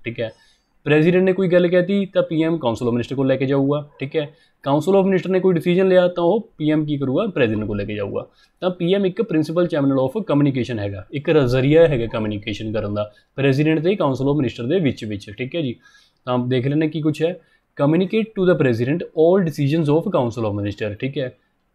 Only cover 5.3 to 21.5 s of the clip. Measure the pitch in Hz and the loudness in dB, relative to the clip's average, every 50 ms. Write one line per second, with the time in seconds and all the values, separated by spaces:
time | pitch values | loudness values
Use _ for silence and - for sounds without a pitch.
5.3 | 190 185 175 185 185 165 - 180 175 180 190 190 185 185 180 180 180 - 170 170 | 0 2 2 2 2 2 2 0 2 2 4 4 4 4 4 4 2 0 0 2
6.3 | 190 233 220 - _ - 156 151 151 156 156 151 147 139 139 135 131 156 208 226 | 2 0 -2 -6 _ -4 -2 0 0 0 0 -2 -2 -2 -2 -2 -2 -2 -2 -2
7.3 | 180 165 131 110 107 104 107 101 107 101 101 107 107 104 101 101 107 104 - - | 0 0 0 2 0 -2 -4 -4 -4 -6 -6 -6 -6 -6 -6 -6 -6 -8 -8 -10
8.3 | _ _ _ _ _ - - 185 180 180 175 170 185 202 202 185 180 - - - | _ _ _ _ _ -6 -4 -4 -4 -2 -2 0 0 2 0 0 -2 -2 -4 -2
9.3 | - 156 156 160 165 175 175 170 160 151 139 139 135 135 131 131 - 220 196 - | 0 0 0 0 0 0 0 0 0 0 0 2 2 2 0 0 -2 -4 -4 0
10.3 | 151 143 147 143 127 127 117 110 117 107 101 101 98 95 - - - 143 143 - | 0 2 2 2 0 0 -4 -4 -4 -6 -6 -6 -8 -10 -12 -10 -10 -6 -2 2
11.3 | 160 156 139 123 120 131 127 139 151 160 170 160 143 120 117 113 - 117 110 107 | 2 2 2 2 2 2 2 4 6 6 6 4 4 0 -4 -4 -4 -4 -4 -4
12.3 | 107 101 104 - 104 - 113 110 107 110 104 101 104 104 104 - - _ _ _ | -6 -6 -6 -8 -8 -8 -6 -6 -4 -4 -4 -4 -4 -4 -6 -6 -10 _ _ _
13.3 | _ - 135 139 135 135 151 156 160 160 151 180 208 202 175 143 131 123 135 135 | _ 0 0 2 2 2 2 2 2 2 0 0 0 0 0 -2 -2 -2 0 0
14.3 | 143 151 135 117 - - 120 120 156 196 175 135 104 - - 104 107 101 - - | 0 0 0 -2 -4 -4 -4 -2 0 0 0 0 -2 -4 -6 -10 -10 -10 -10 -12
15.3 | 101 - 123 135 - 170 160 127 113 - _ _ _ _ _ _ _ _ - - | -12 -10 -10 -8 -6 -6 -4 -6 -6 -8 _ _ _ _ _ _ _ _ -6 -4
16.3 | 123 123 123 123 127 127 120 139 143 156 160 156 151 165 147 156 147 - 156 165 | -2 -2 0 0 0 0 0 0 0 0 0 -2 -2 -2 -2 -2 -2 0 -2 -4
17.3 | 185 - _ _ _ _ _ _ _ - 143 139 156 170 196 185 - 220 220 220 | -4 -6 _ _ _ _ _ _ _ -2 0 2 2 2 0 0 0 -2 -2 -2
18.3 | - - 185 175 180 151 147 131 120 113 123 123 143 - - - - 160 156 170 | -4 0 2 2 2 4 2 2 2 0 0 -2 -2 -2 -4 -4 0 2 4 4
19.3 | 180 202 185 165 143 - 147 135 143 170 165 147 147 156 - 220 180 160 127 117 | 4 4 2 0 -2 -2 -2 0 0 0 2 2 2 0 0 0 0 0 0 -2
20.3 | 110 120 113 107 101 104 101 104 101 - 117 104 101 - - 135 139 147 131 123 | -2 -4 -4 -4 -4 -4 -4 -6 -6 -6 -6 -8 -6 -6 -8 -8 -6 -6 -8 -8
21.3 | - _ _ _ | -10 _ _ _